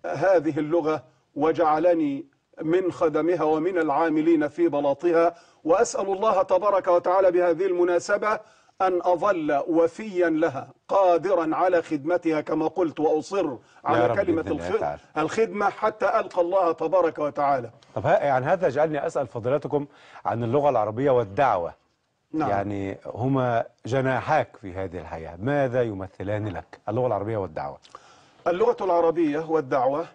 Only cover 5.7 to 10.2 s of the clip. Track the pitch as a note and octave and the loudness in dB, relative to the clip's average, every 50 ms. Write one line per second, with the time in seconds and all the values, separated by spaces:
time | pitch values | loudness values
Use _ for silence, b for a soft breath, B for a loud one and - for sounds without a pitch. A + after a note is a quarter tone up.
5.7 | E3+ G3 A#3+ - - - G3 G3 G3 F#3 A3 A3 G3+ F#3 F#3 - F#3+ F#3 G3+ G#3 | 4 4 2 0 0 -4 -4 -4 -2 0 0 0 2 2 2 2 0 2 2 2
6.7 | G3 F#3 F3+ F#3+ F3 F3 F3 F3+ F3+ G3 F#3 F#3 E3+ F3+ F3 F3 E3 D#3 G3 G3 | 2 2 2 2 2 2 2 2 2 4 4 4 4 4 2 2 2 0 0 -2
7.7 | F3+ F3 F3 F3+ F3 F3 F3 - G3+ G3+ G#3+ G#3 A3 G#3+ b b b b b b | 2 2 2 2 2 0 0 0 -2 0 0 -2 -2 -4 b b b b b b
8.7 | b _ F#3+ F#3+ F#3 F3 E3+ F3+ F3+ D#3+ F3+ G#3 G3 E3+ D3+ D3 D3 C#3 - - | b _ 0 0 0 0 2 0 0 2 2 0 0 0 0 0 0 -2 0 0
9.7 | D#3+ E3 E3+ E3 - - A3 A3 F#3 F3 | 2 2 2 2 0 -6 -12 -6 -2 0